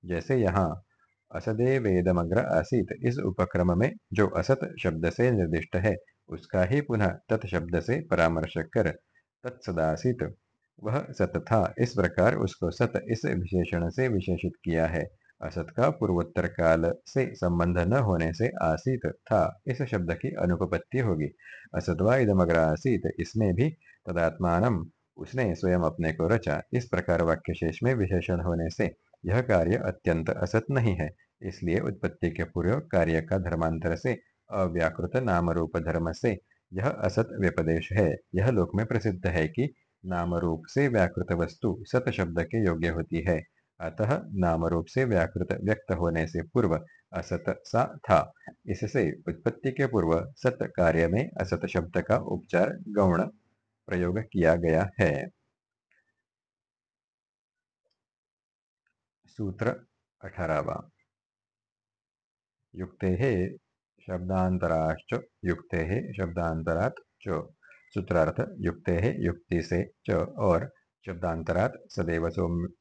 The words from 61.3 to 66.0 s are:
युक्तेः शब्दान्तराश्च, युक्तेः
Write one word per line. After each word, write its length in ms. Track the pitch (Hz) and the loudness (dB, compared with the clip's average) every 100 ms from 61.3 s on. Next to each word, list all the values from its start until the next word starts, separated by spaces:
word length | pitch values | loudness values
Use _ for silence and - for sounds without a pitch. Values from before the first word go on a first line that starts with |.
| _ _ _ _ _ _ _ _ _ _ _ _ _ _ - | _ _ _ _ _ _ _ _ _ _ _ _ _ _ -12
युक्तेः 720 | 92 - 95 90 135 92 92 - _ _ _ _ - | -12 -4 0 2 2 2 -2 -6 _ _ _ _ -10
शब्दान्तराश्च, 1120 | 90 90 95 92 92 87 80 78 78 - - - _ 90 | -8 -2 0 2 0 0 0 0 -2 -4 -8 -8 _ -4
युक्तेः 680 | 82 - 87 80 107 | -4 -4 -4 -2 -4